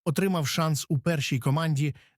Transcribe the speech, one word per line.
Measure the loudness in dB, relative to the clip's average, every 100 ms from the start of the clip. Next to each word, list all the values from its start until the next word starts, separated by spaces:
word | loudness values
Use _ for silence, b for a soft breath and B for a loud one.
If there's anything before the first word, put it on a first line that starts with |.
| -4
отримав | 0 0 0 0
шанс | 0 0 0 0
у | -2
першій | 0 -2 0 -2
команді, | 0 0 2 0 0 -4 b